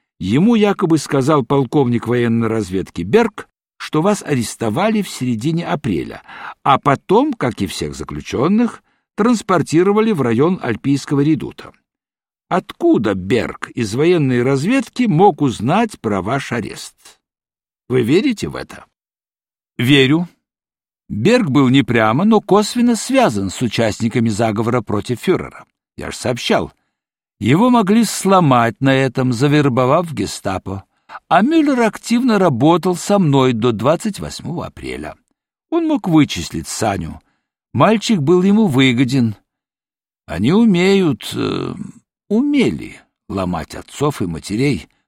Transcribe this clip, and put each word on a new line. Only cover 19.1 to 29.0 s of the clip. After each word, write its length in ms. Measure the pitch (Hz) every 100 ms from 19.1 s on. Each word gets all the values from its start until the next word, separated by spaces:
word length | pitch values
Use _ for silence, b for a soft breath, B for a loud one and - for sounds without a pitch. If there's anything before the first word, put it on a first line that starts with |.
| _ _ _ _ _ _ -
Верю. 520 | 120 143 131 156 175 _ _ _ _ _ _ _ -
Берг 360 | 104 131 247 180
был 180 | 135 131
не 160 | 135
прямо, 400 | 123 117 110 123
но 160 | 202 220
косвенно 560 | - 196 208 240 240 226
связан 540 | - 269 220 104 98
с 120 | -
участниками 680 | 120 - 113 98 113 123 113
заговора 500 | 101 113 104 113 123
против 380 | 104 104 - 120
фюрера. 460 | - 160 69 - - _ _ -
Я 120 | 78
ж 60 | -
сообщал. 560 | 113 123 - 185 80 _ _ _ _ _ _ -
Его 320 | 104 151 247
могли 360 | 240 185 220 220
сломать 720 | - 190 190 156 127 117 -
на 160 | 135
этом, 380 | 131